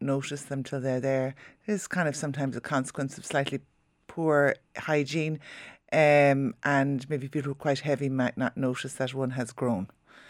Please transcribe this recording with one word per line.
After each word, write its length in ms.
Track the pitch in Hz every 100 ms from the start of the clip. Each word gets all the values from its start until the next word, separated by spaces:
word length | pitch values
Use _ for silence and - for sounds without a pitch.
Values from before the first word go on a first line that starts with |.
notice 420 | 139 135 135 143
them 200 | - 135
till 180 | 127 139
they're 200 | 131 127
there. 340 | 135 135 131 135 - _ -
It 60 |
is 160 | 202 -
kind 180 | 180 160
of 80 |
sometimes 400 | 139 151 139 139 120
a 40 |
consequence 580 | - 143 131 - 139 -
of 60 | -
slightly 340 | 139 139 139 - _ _ _ -
poor 480 | - 160 147 139 - _ -
hygiene, 640 | - 151 139 160 156 156 - - - - _
um, 640 | 160 151 147 143 139 135 -
and 460 | 143 139 139 135 139
maybe 180 | 147 135
people 200 | 151 139
who 60 |
are 20 |
quite 260 | 135 151 139
heavy 280 | 151 135 139
might 260 | 131 123 -
not 200 | 127 -
notice 360 | 131 127 135
that 200 | - 131
one 160 | 135 131
has 200 | 127 117
grown. 380 | - 127 107 98 _ _ - -